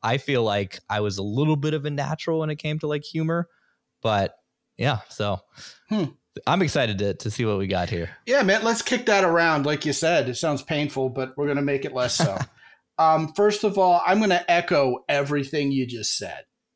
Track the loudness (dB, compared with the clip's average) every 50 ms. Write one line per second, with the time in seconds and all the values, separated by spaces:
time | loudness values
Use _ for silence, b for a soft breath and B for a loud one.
0 | -2 -2 -2 -2 -2 0 0 2 2 2 0 0 -2 -4 -8 -16 _ -6 -4 -2
1 | -2 -2 -2 -4 -6 -4 -2 0 2 2 2 0 0 -2 -4 -4 -4 -6 -4 -4
2 | -4 -4 -6 -6 -4 -4 -2 -2 -2 -4 -4 -6 -6 -6 -6 -4 -4 -4 -4 -4
3 | -6 -6 -4 -4 -2 0 0 -2 -2 _ _ _ _ _ _ _ _ _ _ _
4 | -2 0 2 2 0 0 -4 _ _ _ _ _ _ _ _ -4 -2 -2 -2 -2
5 | -6 -12 -8 -6 -4 -4 -4 -6 _ B B B B B B B B B -2 -2
6 | -2 -2 -6 _ _ _ -18 -6 -2 0 0 2 0 0 0 0 0 0 0 -2
7 | -2 -2 -2 -4 -6 -8 -4 -2 0 0 0 0 0 -2 -2 -2 -2 -2 -4 -4
8 | -6 -6 -10 -14 -4 0 2 2 4 4 2 2 2 0 0 0 0 -2 -2 -2
9 | 2 2 4 4 4 4 4 4 4 4 4 2 2 0 -2 0 -2 -2 -2 0
10 | 2 2 2 2 2 0 -4 -2 -2 -2 -2 -2 -4 -4 -2 -2 -2 -2 -2 -2
11 | -4 -2 -2 -4 -6 -6 -4 -4 -2 0 0 0 0 0 0 -2 -2 -4 -2 -2
12 | -2 0 2 2 0 0 0 -2 -6 b b b b b b b b _ -2 2
13 | 4 4 4 4 2 -2 0 2 2 4 4 2 0 0 2 4 4 6 6 4
14 | 4 4 2 4 4 4 2 2 2 2 2 2 2 2 2 2 4 2 0 -2
15 | -2 -2 0 0 0 0 0 -2 -2 -2 -2 -2 0 0 0 0 -2 -2 -6 -6
16 | -4 -4 -4 -4 -6 -8 -12 -14 -16 _ _ _ _ _ _